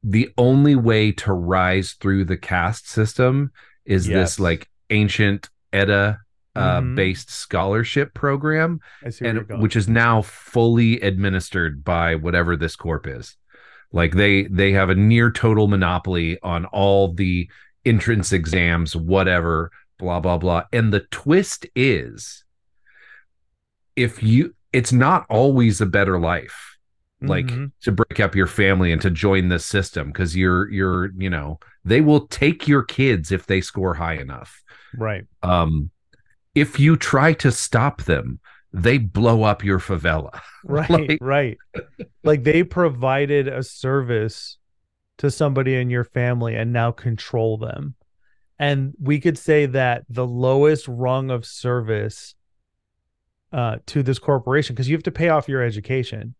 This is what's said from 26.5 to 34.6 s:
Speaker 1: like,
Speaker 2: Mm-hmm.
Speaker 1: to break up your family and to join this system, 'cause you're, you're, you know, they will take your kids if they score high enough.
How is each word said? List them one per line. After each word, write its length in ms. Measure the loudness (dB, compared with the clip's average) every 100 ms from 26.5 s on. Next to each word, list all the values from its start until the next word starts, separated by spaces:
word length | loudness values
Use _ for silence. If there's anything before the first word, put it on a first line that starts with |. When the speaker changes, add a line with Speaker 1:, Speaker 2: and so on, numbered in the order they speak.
| -20 -20 _ _ _ _ _
Speaker 1:
like, 240 | -4 -2 -2
Speaker 2:
Mm-hmm. 200 | -6 -10 _
Speaker 1:
to 100 | -2
break 280 | 0 0 2
up 160 | 0 2
your 120 | 0
family 440 | 2 2 4 2
and 100 | 2
to 80 | 0
join 380 | 2 2 2 2
this 160 | -2 -2
system, 460 | -4 -2 -6 -8
'cause 240 | -6 -4 0
you're, 340 | 2 2 0
you're, 420 | -2 -2 -2 -4 -6
you 120 | -6
know, 300 | -6 -8 -12 _ _
they 180 | 0 4
will 260 | 4 2 0
take 400 | 0 0 0 2
your 160 | 2
kids 480 | 0 -2 0 0 -2
if 140 | -6 -2
they 160 | -2
score 320 | -2 -6 -4
high 220 | -4 -6 -8
enough. 460 | -10 -14 -18 -20